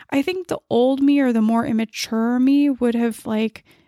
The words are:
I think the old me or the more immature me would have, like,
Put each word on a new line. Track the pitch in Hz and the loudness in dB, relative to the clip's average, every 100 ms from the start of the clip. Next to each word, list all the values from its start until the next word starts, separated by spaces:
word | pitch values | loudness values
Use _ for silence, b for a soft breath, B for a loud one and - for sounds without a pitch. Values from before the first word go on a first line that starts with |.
| B | B
I | 277 | -2
think | 277 370 359 | -2 -4 -6
the | - - | -10 -2
old | 233 254 269 | 0 2 2
me | 277 285 | 2 2
or | 262 | 2
the | 226 | 2
more | 220 226 240 | 2 0 0
immature | 226 226 - - 226 233 247 | -2 -4 -8 -6 -2 -2 0
me | 262 277 285 | 2 4 2
would | 247 240 233 | 0 -2 0
have, | 233 220 - | -2 -4 -6
like, | 214 220 - b b | -4 -4 -6 b b